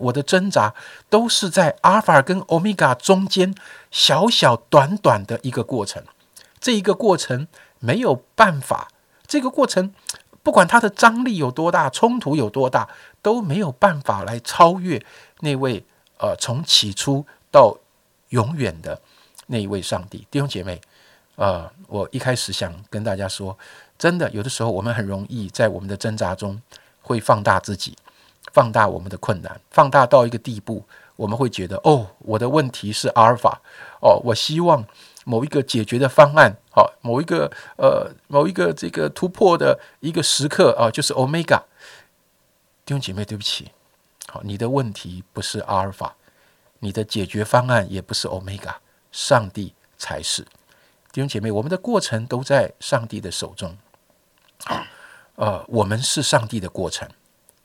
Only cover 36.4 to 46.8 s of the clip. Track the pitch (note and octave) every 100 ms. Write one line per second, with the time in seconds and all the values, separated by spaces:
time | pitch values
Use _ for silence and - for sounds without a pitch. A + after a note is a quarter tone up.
36.4 | B2+ G2+ _ - - - A#2+ A#2+ E3 E3
37.4 | C#3+ - - - C3+ - - - _ C#3+
38.4 | D#3+ F#3 F3 D#3 E3+ E3 D3+ - F3+ -
39.4 | G3 E3+ C#3 - - _ D3 E3 C#3 -
40.4 | C#3+ - D#3+ A#2+ A#2 B2+ C#3+ C3 C3 E3
41.4 | D#3+ B2 - _ - - _ _ _ _
42.4 | _ _ _ _ - C#3 B2 F#2 G2+ G#2+
43.4 | G#2+ - C#3+ - _ _ _ _ - -
44.4 | G2+ G2+ A#2 C#3 A#2+ G2 F2 F2+ - -
45.4 | - G#2+ - G2 G2 G2 - - _ _
46.4 | _ _ _ _